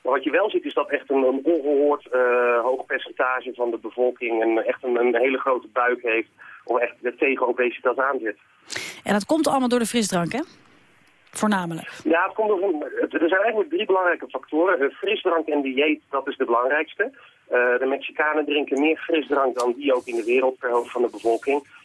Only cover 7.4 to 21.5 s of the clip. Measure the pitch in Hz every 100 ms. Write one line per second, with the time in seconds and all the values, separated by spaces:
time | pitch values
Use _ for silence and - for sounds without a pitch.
7.4 | 127 123 123 113 131 127 131 135 113 -
8.4 | _ _ - - - - - 202 190 320
9.4 | 294 277 247 247 220 240 202 180 170 226
10.4 | 339 - _ _ _ _ _ _ _ -
11.4 | 214 196 175 160 - - 156 165 190 202
12.4 | 214 196 196 151 - 466 - - 170 190
13.4 | 214 220 180 175 180 190 180 160 151 131
14.4 | - 151 185 180 135 - 190 180 185 165
15.4 | 156 147 135 127 151 151 _ 139 135 131
16.4 | 120 120 127 147 156 - 226 - - _
17.4 | _ 123 123 123 131 135 - - 151 151
18.4 | 147 147 - 135 151 156 - 160 131 139
19.4 | 135 120 120 123 143 127 123 117 110 127
20.4 | 131 127 123 120 120 120 117 104 117 113
21.4 | -